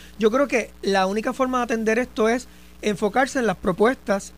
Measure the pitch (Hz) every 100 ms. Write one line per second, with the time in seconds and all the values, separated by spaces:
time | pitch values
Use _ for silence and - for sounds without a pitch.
0 | - - 214 254 285 247 - - 202 196
1 | 190 214 233 - 254 254 240 226 220 220
2 | 247 - 220 247 - - - - 208 202
3 | 208 247 262 269 220 175 202 170 220 262
4 | - 196 -